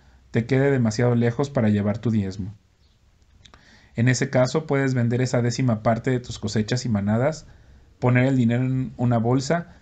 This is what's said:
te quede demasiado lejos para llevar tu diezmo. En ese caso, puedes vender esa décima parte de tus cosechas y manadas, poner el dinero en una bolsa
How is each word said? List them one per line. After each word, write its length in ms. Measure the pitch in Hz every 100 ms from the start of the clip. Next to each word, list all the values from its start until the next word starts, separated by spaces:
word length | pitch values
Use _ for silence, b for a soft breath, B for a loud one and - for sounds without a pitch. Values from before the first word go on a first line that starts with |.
| B B B
te 160 | 117 117
quede 240 | 131 139
demasiado 440 | 135 113 107 123
lejos 360 | 120 117 117 143
para 180 | - 110
llevar 300 | 104 104 101
tu 120 | 120
diezmo. 440 | 110 98 92 95 - _ _ _ _ _ _ _ _ - b b b b
En 140 | - 120
ese 220 | 127 135
caso, 360 | 127 127 160 156
puedes 280 | 139 135
vender 260 | 127 117 120
esa 220 | 120 127
décima 400 | 120 120 127 107
parte 280 | 120 113 131
de 80 | 123
tus 200 | 123 -
cosechas 480 | 107 110 107 123 127
y 20 |
manadas, 580 | 104 101 110 139 160 - b b b b -
poner 260 | 123 123
el 140 | 131 131
dinero 260 | 117 120
en 300 | 131 131 131 -
una 220 | 123 117
bolsa 480 | 117 131 135 170 170 B